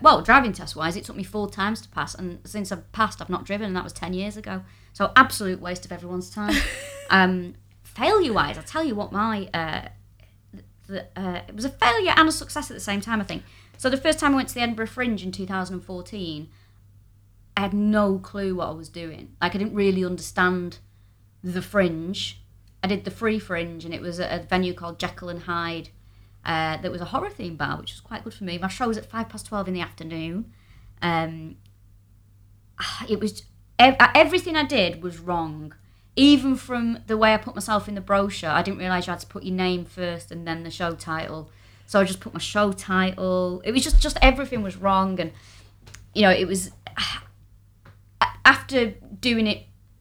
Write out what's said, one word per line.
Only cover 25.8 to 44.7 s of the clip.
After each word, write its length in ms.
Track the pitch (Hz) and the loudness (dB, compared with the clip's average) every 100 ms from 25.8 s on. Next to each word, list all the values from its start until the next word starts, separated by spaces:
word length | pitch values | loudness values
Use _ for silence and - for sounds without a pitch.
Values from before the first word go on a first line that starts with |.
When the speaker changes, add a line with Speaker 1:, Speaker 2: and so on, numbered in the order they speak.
| - - - - - - | -10 -18 -20 -20 -20 -10
Speaker 1:
uh, 320 | - 160 160 156 | -4 0 0 -2
that 160 | 180 | -6
was 80 | 175 | -8
a 60 | 175 | -6
horror 240 | 269 392 | -4 -6
theme 260 | 403 180 156 | -8 -10 -6
bar, 220 | 143 156 | -4 -4
which 140 | - | -8
was 80 | - | -14
quite 220 | - 226 | -14 -14
good 120 | 226 | -12
for 100 | - | -10
me. 140 | 185 175 | -8 -4
My 100 | 190 | -4
show 200 | - 240 | -2 -2
was 100 | 214 | -2
at 100 | - | -4
five 220 | 226 226 | -8 -8
past 160 | 214 - | -10 -8
twelve 200 | 208 190 | -6 -4
in 40 | |
the 80 | 185 | -4
afternoon. 720 | 165 - 160 165 160 180 233 - - - - - | -6 -10 -10 -8 -6 -6 -10 -14 -20 -20 -20 -4
Um, 560 | 175 165 160 165 160 - - _ _ - _ _ _ _ - _ _ - | 0 0 -2 -6 -14 -16 -20 _ _ -20 _ _ _ _ -20 _ _ -10
<sighs> 300 | - - 226 | -10 -8 -4
it 120 | 202 | -2
was, 240 | 208 - - - _ - | -2 -6 -14 -20 _ 8
ev-, 180 | 254 262 | 8 10
uh, 100 | 233 | 8
everything 420 | 294 311 359 349 320 | 8 6 4 0 -2
I 80 | |
did 380 | 294 269 175 160 | 0 2 2 0
was 160 | 175 165 | -8 -8
wrong. 560 | 175 175 160 151 151 - _ _ _ - | -4 -4 -4 -8 -14 -16 _ _ _ 6
Even 400 | 277 285 269 262 | 8 8 6 0
from 420 | - 247 233 233 - | -2 -2 -2 -2 -2
the 100 | 214 | 4
way 160 | 220 | 4
I 40 | 214 | 4
put 180 | 226 | 0
myself 320 | 202 196 214 196 | -8 -2 -2 -2
in 80 | |
the 60 | 202 | -6
brochure, 500 | 190 202 202 196 165 | 0 2 2 -2 0
I 120 | 147 | 2
didn't 160 | 190 185 | 0 -2
realise 260 | 185 180 180 | -2 0 -2
you 60 | |
had 80 | 175 | -6
to 60 | - | -10
put 180 | - | -10
your 100 | 185 | -4
name 300 | 185 185 180 | 0 0 0
first 480 | 175 - 175 170 - | -4 -6 -6 -6 -10
and 140 | 170 165 | -10 -6
then 160 | 165 | -6
the 60 | - | -8
show 260 | - 170 165 | -6 -4 -4
title. 520 | - 160 - 156 151 - - - - | -6 -6 -6 -10 -12 -18 -20 -20 0
So 140 | 202 | 4
I 40 | |
just 140 | 185 185 | 4 0
put 140 | - | -8
my 60 | 160 | -8
show 320 | - 208 208 | -4 2 2
title. 880 | 190 - 185 190 190 185 185 180 180 | 0 -2 2 2 0 0 0 0 -2
It 60 | - | -2
was 140 | 254 | 0
just, 180 | 220 - | 6 8
just 160 | 294 - | 6 6
everything 420 | 262 262 269 233 | 4 4 0 -4
was 140 | 196 | -4